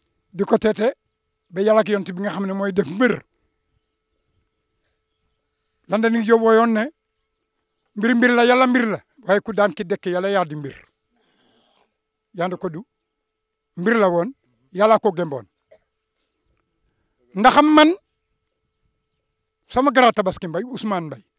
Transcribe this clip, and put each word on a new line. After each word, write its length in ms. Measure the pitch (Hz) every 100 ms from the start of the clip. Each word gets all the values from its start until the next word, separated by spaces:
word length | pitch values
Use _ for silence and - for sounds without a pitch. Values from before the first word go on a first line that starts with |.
| _ _ _
di 120 | 180
ko 140 | 202 226
teete, 360 | 214 208 240 - _ _ _ _ _
ba 120 | 180
Yàlla 180 | 208 220
ak 80 | 214
Yonent 220 | 196 190
bi 80 | 180
nga 80 | 202
xam 160 | 175 196
ne 60 |
mooy 200 | 196 202
def 140 | 185 139
mbir. 360 | 196 247 131 - _ _ _ _ _ _ _ _ _ _ _ _ _ _ _ _ _ _ _ _ _ _ _ _ _ -
Lan 120 | 208
la 60 | 226
ñuy 140 | 226 214
job 160 | 226
woyoon 300 | 226 220 233
ne, 180 | 214 269 _ _ _ _ _ _ _ _ _ _ 208
mbir 180 | 226
mbir 160 | 240 247
la, 120 | 240
Yàlla 220 | 240 254 254
mbir 200 | 247 226
la, 120 | 151 _ _
waaye 180 | - 202
ku 120 | -
daan 200 | 196 202
ki 100 | 185
dëkk 220 | 180 196 180
Yàlla 220 | 180 196
yaa 140 | 196
di 120 | 160 151
mbir. 180 | 135 - _ _ _ _ _ _ _ _ _ _ _ _ _ _ _
Yande 220 | 175 180 180
Codou 280 | 180 160 - _ _ _ _ _ _ _ _ 170
mbir 180 | 196 233
la 120 | 190
woon, 260 | 170 220 - _ _ _
Yàlla 260 | 185 214 214
ko 140 | 214
gëmboon. 340 | 165 165 131 98 _ _ _ _ _ _ _ _ _ _ _ _ _ _ _ _ _ _
Ndaxam 320 | 185 240 285 302
man, 200 | 302 311 370 _ _ _ _ _ _ _ _ _ _ _ _ _ _ _ _ _
sama 220 | 254 277
grand 200 | 254 240
tabaski 360 | 214 185 - 175
mbay, 140 | 170
Ousmane 420 | 254 254 220 185 156
Mbay, 180 | 123 _